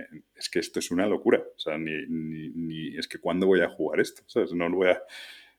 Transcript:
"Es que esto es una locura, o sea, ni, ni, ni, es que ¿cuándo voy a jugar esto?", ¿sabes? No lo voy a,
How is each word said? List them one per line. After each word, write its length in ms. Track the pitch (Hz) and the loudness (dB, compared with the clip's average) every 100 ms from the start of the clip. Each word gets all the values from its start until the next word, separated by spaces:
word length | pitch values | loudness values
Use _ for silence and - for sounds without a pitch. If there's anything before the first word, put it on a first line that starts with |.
| - 78 - _ | -12 -18 -20 _
"Es 120 | - | -4
que 120 | 90 | -2
esto 180 | - 90 | -2 -4
es 140 | - | -2
una 160 | 87 104 | 0 2
locura, 320 | 87 113 - | 2 4 4
o 200 | - - | 2 -8
sea, 200 | 80 78 | -6 -4
ni, 260 | 80 78 - | -4 -6 -4
ni, 420 | 82 80 78 78 | -6 -6 -8 -8
ni, 480 | 82 82 80 80 71 | -8 -6 -6 -8 -8
es 100 | - | -10
que 100 | - | -6
¿cuándo 300 | 85 87 95 | -2 2 6
voy 140 | 92 | 6
a 80 | 65 | 4
jugar 300 | - 78 76 | 0 -2 0
esto?", 220 | 80 - _ | -2 -4 _
¿sabes? 260 | 123 90 | -2 0
No 160 | 85 85 | 0 0
lo 80 | 90 | 4
voy 120 | 90 | 4
a, 120 | 90 - - - - - | 4 0 -16 -18 -20 -20